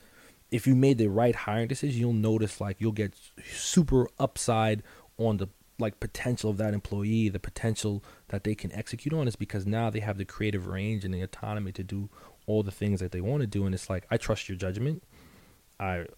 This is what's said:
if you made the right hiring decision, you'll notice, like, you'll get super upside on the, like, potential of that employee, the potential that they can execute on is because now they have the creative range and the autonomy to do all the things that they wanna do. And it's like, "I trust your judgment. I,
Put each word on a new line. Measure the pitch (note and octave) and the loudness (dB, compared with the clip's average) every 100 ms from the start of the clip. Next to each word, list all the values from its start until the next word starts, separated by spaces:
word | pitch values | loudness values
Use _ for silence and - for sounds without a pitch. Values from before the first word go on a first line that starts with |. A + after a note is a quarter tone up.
| - - - - _ | -20 -20 -20 -20 _
if | B2 C3+ | 0 6
you | |
made | B2+ C#3 A#2+ | 8 8 6
the | G#2+ | 4
right | G2+ A#2+ | 6 4
hiring | A2 - A2 A#2 | 4 0 0 0
decision, | C3+ D3 A#2 | -2 -2 0
you'll | A#2+ | 2
notice, | A2 A2 A2 G#2+ - | 2 4 2 0 -2
like, | G2+ F#2+ | -6 -2
you'll | A2 | 0
get | G#2+ G2+ - - - - | 0 -4 -6 -20 -20 -14
super | - - F3+ C#3+ C3 A#2+ - | -8 2 4 6 4 2 0
upside | C3+ - - A2 A2 G#2+ - - - - | -2 0 0 2 4 2 -4 -18 -14 -2
on | A2+ G2+ | 0 2
the, | G2 - _ - | -2 -8 _ -4
like, | A2 - | -4 -4
potential | G#2+ - B2 A#2+ A2 | -8 -4 -4 0 0
of | G2+ | 0
that | G#2+ | 0
employee, | G#2 - G2+ G#2 A2+ G#2+ | -2 -2 -2 2 2 2
the | G2 | 0
potential | - - A2+ A2 G#2+ G2+ - - - | -6 -4 -2 0 -2 -4 -8 -20 -10
that | G2 | -4
they | G#2+ | -2
can | G#2+ F2+ | -2 -4
execute | - - A#2 D3 | -8 -8 -8 -4
on | D#3+ B2+ | 0 0
is | - | -2
because | D#3 G#2 F#2+ | -4 -4 -2
now | A2 A#2 | 0 0
they | G#2+ | -2
have | G#2+ G2 | -4 -4
the | |
creative | F#2 - G#2+ G2 F#2 | -6 -4 -2 -2 -4
range | F#2 G#2 G#2+ | -4 -2 -2
and | F#2+ | -2
the | F2+ | -4
autonomy | F#2+ - G#2+ G#2 F#2+ | -6 -8 -6 -4 -6
to | G2 | -8
do | F#2 G2 G2+ - - - - | -6 -6 -8 -12 -20 -12 0
all | G#2+ | 0
the | G2+ | 0
things | - G#2 F#2+ | -2 0 0
that | F2+ | -2
they | F2+ | -4
wanna | G2+ D3 A2 | -2 0 0
do. | G2+ | 0
And | G2 | 0
it's | F#2 - | -2 -2
like, | F#2 - | -6 -2
"I | A2+ | -2
trust | - G#2+ - | 0 -2 -4
your | F#2+ | -4
judgment. | F#2 G#2 C3+ D#3+ - - - - - - _ - | -4 -2 -2 -4 -8 -20 -20 -20 -20 -20 _ -6
I, | F#2+ F2+ E2 | -4 -4 -6